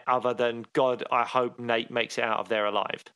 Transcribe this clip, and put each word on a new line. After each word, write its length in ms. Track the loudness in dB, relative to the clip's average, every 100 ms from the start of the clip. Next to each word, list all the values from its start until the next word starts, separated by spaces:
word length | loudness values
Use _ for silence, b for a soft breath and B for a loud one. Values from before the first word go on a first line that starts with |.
| 2
other 260 | 2 2
than, 320 | 0 0 -2 -4
God, 300 | 2 2 2 0
I 120 | 0
hope 360 | 2 0 0 -4
Nate 320 | -2 -2 0
makes 260 | -4 -4 -2
it 60 |
out 160 | -2 -2
of 100 | 0
there 160 | 0 0
alive? 380 | 0 -2 -6 -12